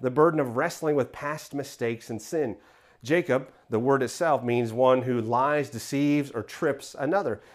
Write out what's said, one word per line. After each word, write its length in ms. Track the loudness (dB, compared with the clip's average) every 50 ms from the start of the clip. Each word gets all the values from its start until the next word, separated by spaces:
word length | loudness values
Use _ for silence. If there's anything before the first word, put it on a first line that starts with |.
the 100 | -4 0
burden 280 | 4 4 4 6 4 2
of 160 | 0 -2 -2
wrestling 400 | -2 -2 -2 -4 -4 -2 0 2
with 160 | 2 0 -2
past 400 | -4 -10 -8 -8 -8 -10 -10 -10
mistakes 560 | -8 -8 -8 -8 -6 -4 -4 -4 -4 -6 -8 -10
and 140 | -10 -10
sin. 340 | -8 -4 -2 -2 -2 -2 -4 -8 -12 -20 -20 _ _ _ _ _
Jacob, 480 | -2 0 0 2 2 2 0 0 -2 -4 -18 _ _ -4
the 100 | -2 0
word 220 | 2 4 2 2
itself 400 | 2 0 -2 0 2 2 2 2
means 300 | 2 0 0 0 0 0
one 300 | 2 4 6 6 6 4
who 180 | 4 0 -2 -2
lies, 480 | 0 0 0 2 2 2 2 0 -2 -4
deceives, 600 | -8 -10 -8 -4 -2 0 2 2 2 2 0 -2
or 120 | -6 -8
trips 520 | -8 -8 -6 -2 -2 -2 -2 -2 -8 -14 -8 -4
another. 420 | -2 0 0 0 0 -2 -4 -6 -8 -16